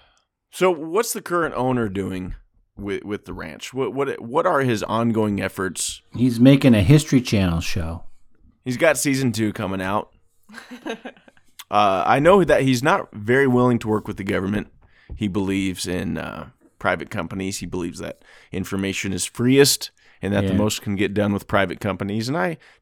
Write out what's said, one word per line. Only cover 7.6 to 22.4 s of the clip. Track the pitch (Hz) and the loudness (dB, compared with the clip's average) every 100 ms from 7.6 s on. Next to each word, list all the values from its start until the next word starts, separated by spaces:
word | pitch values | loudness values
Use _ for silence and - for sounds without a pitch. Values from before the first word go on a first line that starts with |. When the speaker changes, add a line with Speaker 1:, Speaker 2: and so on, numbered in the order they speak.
Speaker 2:
show. | - - 82 82 - - - _ _ _ | -2 -2 -4 -8 -12 -16 -20 _ _ _
Speaker 1:
He's | 127 123 | -6 2
got | 160 135 | 4 4
season | 147 135 131 | 0 0 0
two | 107 107 | 0 -2
coming | 98 95 95 | -2 -6 -4
out. | 92 101 - _ _ _ _ | -4 -4 -6 _ _ _ _
Speaker 3:
<laughs> | 220 - 247 302 226 247 - _ _ _ - - | -20 -20 -14 -12 -12 -14 -20 _ _ _ -20 -4
Speaker 1:
Uh, | 104 104 92 - | 2 2 2 2
I | 131 | 4
know | 160 196 | 6 6
that | 151 131 | 6 4
he's | 135 120 | 2 2
not | 151 190 - 107 | 2 0 -2 -8
very | 104 131 135 | 0 2 4
willing | 123 123 120 | 4 4 2
to | 107 | 0
work | 107 - | -2 -4
with | 95 | -8
the | |
government. | 98 90 95 104 - _ _ _ - 69 | -4 -2 -2 -4 -6 _ _ _ -16 -6
He | 104 | -4
believes | 101 95 98 95 90 - | -2 0 0 -2 -4 -4
in, | 90 92 80 | -4 -4 -6
uh, | 76 - 80 _ _ - | -8 -12 -14 _ _ -4
private | 98 87 73 | -2 -2 -4
companies. | 101 85 98 95 98 | -8 -8 -6 -6 -6
He | 87 | -8
believes | 92 87 82 | -8 -8 -8
that | 82 - _ - - | -12 -14 _ -20 -12
information | 92 92 98 98 95 101 | -8 -6 -4 -4 -4 -6
is | 92 - | -6 -6
freest | - 123 135 135 - - _ _ - | -2 4 6 6 4 -6 _ _ -10
and | 98 101 | -2 0
that | 98 | 0
the | |
Speaker 2:
Yeah. | 95 | 2
Speaker 1:
most | 107 - | 0 -2
can | 107 98 | -4 -2
get | 98 101 | -2 0
done | 104 | 0
with | 101 - | -2 0
private | 104 95 69 | 0 0 -4
companies. | 104 92 98 110 113 | -6 -4 -4 -4 -4
And | |
I | 165 | -4